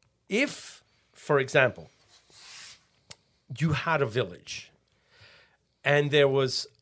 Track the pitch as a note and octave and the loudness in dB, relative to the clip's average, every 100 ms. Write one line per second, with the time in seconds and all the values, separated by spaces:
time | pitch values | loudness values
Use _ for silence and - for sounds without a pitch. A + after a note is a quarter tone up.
0 | _ _ - G3+ C#4+ - - - _ _ | _ _ -6 -2 -2 -6 -14 -18 _ _
1 | _ - - C#3+ C3 D3 B2+ F2+ D#2+ _ | _ -12 -2 0 2 2 2 0 -18 _
2 | _ _ _ - - - - - _ _ | _ _ _ -20 -20 -20 -20 -20 _ _
3 | - - _ _ - B2+ D#3+ C#3 E3 D#3 | -20 -20 _ _ -14 -4 -2 0 0 0
4 | C3 G#2+ G2 F2 - - - _ _ _ | 0 -2 -4 -6 -16 -16 -16 _ _ _
5 | _ _ - - _ _ _ _ - C#3+ | _ _ -20 -20 _ _ _ _ 0 2
6 | C#3+ D3 C#3 C3+ C3 - - _ | 4 4 4 4 0 -2 -8 _